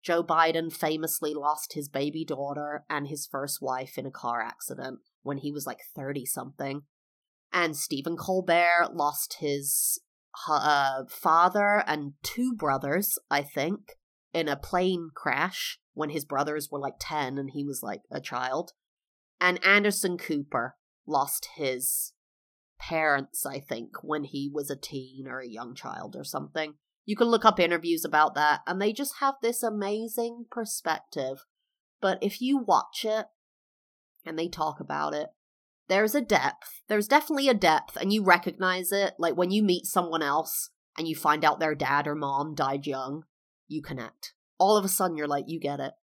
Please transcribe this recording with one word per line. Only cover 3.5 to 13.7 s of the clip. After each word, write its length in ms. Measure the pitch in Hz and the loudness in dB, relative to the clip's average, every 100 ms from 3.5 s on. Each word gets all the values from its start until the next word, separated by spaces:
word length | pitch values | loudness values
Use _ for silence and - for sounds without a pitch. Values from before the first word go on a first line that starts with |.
| - | -4
wife 380 | 131 131 135 - | -4 -4 -6 -10
in 80 | 135 | -10
a 40 | |
car 300 | - 120 117 | -8 -4 -4
accident 600 | 113 - - 139 131 123 _ _ | -6 -10 -12 -8 -10 -12 _ _
when 160 | 135 139 | -6 -4
he 140 | 143 | -6
was, 140 | 147 151 | -6 -8
like, 140 | - - | -10 -14
thirty 300 | - 135 143 | -10 -6 -6
something. 580 | 123 - 135 - 139 143 _ _ _ _ _ _ _ | -6 -8 -8 -8 -6 -6 _ _ _ _ _ _ _
And 240 | 180 170 147 | 0 0 -2
Stephen 400 | - 139 151 170 | -4 -4 -4 -4
Colbert 760 | - 190 175 170 175 175 170 | 0 0 4 6 6 6 2
lost 420 | 165 147 147 - - | 2 0 0 -6 -4
his 600 | 151 143 139 - - - _ _ _ - - | -2 -2 0 0 0 -2 _ _ _ -12 0
hu-, 60 | |
uh, 500 | 151 151 147 135 135 131 | 2 4 4 4 0 -8
father 760 | - 175 165 180 202 202 208 - | -2 4 6 6 4 4 2 2
and 280 | 151 143 143 | -2 -4 -8
two 320 | - - 254 | -8 -2 -2
brothers, 640 | 226 151 135 139 170 202 - _ | 0 0 0 2 0 0 -4 _
I 120 | 143 | 0
think, 560 | 143 139 151 | 0 -2 -2